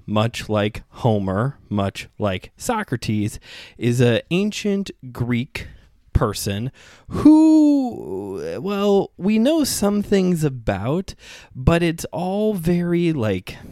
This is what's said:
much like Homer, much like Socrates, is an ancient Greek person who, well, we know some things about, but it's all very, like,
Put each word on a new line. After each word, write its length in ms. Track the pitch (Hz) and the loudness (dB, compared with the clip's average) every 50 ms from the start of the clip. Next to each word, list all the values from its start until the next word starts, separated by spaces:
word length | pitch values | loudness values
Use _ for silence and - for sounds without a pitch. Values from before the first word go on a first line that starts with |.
| - | -8
much 440 | - 107 107 110 117 - - - - | -2 0 0 0 0 -2 -6 -6 -2
like 320 | 107 107 101 107 110 - - _ | 0 0 0 0 -2 -6 -12 _
Homer, 680 | - - - 123 110 104 98 95 92 98 117 139 139 - - - | -8 -2 0 0 2 2 0 0 0 0 -2 -2 -4 -8 -10 -6
much 380 | 101 101 98 98 - - - - _ - | -4 -2 -2 -2 -4 -8 -12 -14 _ -4
like 340 | 110 101 92 90 - - _ - | -4 -4 -4 -4 -8 -12 _ -8
Socrates, 840 | - - 240 220 202 - - 117 - - 110 107 101 107 - - - - - - - - - - | -6 -4 -4 -4 -4 -6 -6 -6 -4 -2 -2 -2 -2 -2 -4 -8 -14 -20 -20 -20 -20 -20 -10 -4
is 240 | - 120 120 123 127 | -2 0 2 4 4
an 180 | 120 117 - - - | 4 2 2 0 -2
ancient 600 | 165 180 202 214 202 - - 208 196 196 196 - - _ - 127 120 | -2 -2 0 -2 -4 -4 -2 -2 -2 -2 -2 -6 -10 _ -16 -12 -8
Greek 540 | - 120 117 123 117 123 - - - - - - - - _ _ _ _ _ - | -6 -2 -2 0 -2 -2 -4 -8 -12 -14 -14 -18 -20 -20 _ _ _ _ _ 0
person 580 | - 139 107 98 - - 107 98 101 113 131 - - - - - - _ - | 0 2 0 -2 -2 -4 -4 -4 -4 -6 -8 -10 -12 -20 -20 -20 -20 _ -10
who, 1500 | - - - 294 311 311 320 320 311 311 302 294 294 277 262 240 - - 57 69 95 95 101 98 95 92 73 80 85 101 | -2 4 6 8 8 8 8 6 6 6 6 4 4 2 0 -2 -6 -8 -10 -8 -8 -8 -8 -8 -8 -6 -6 -8 -8 -6
well, 520 | 139 190 208 196 208 208 202 196 - - _ | -6 -4 -2 0 2 4 4 2 2 0 _
we 220 | - 170 196 214 220 | -4 0 2 2 4
know 260 | 220 269 320 330 285 | 4 4 2 2 0
some 380 | - - - - 202 208 208 196 | 0 -2 0 0 0 0 0 0
things 420 | - 202 196 185 180 180 160 156 | 0 2 2 2 2 2 2 0
about, 680 | 147 135 123 110 107 101 92 98 120 147 143 196 - - - - - - - - - - | -2 -2 -4 -4 -4 -4 -2 -2 -2 -2 -2 -4 -6 -12 -18 -20 -20 -20 -20 -20 -18 -14
but 280 | 127 127 151 165 170 170 | -4 0 2 2 2 2
it's 220 | 165 160 165 - | 0 -2 -4 -8
all 460 | - - 180 175 185 190 202 214 214 214 | -8 -6 -6 -4 -2 -2 -2 0 -2 -2
very, 600 | 185 160 175 175 175 175 175 175 175 175 165 160 | -2 0 0 0 0 0 0 0 0 0 0 0
like, 420 | 143 110 107 98 92 - - - - - - | 0 0 0 0 -2 -4 -8 -14 -16 -18 -20